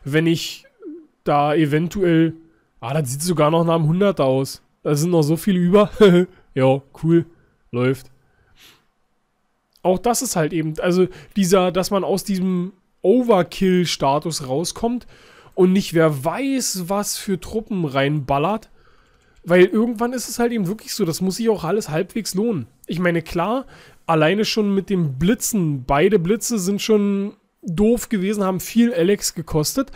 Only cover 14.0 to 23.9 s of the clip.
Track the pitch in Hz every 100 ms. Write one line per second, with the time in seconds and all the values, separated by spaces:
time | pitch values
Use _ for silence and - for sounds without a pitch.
14 | 139 147 170 147 131 139 175 - 233 240
15 | - - - - - - 185 196 196 165
16 | 160 139 160 196 269 262 - 185 170 202
17 | 202 - - 185 - 220 - 196 156 135
18 | 139 151 127 139 165 214 - _ _ _
19 | _ _ _ _ 170 180 180 214 233 214
20 | 240 254 - 233 240 233 175 220 - -
21 | 170 156 190 180 226 190 160 208 156 156
22 | 190 233 - 185 233 175 113 _ - 170
23 | 175 170 160 175 185 262 262 - -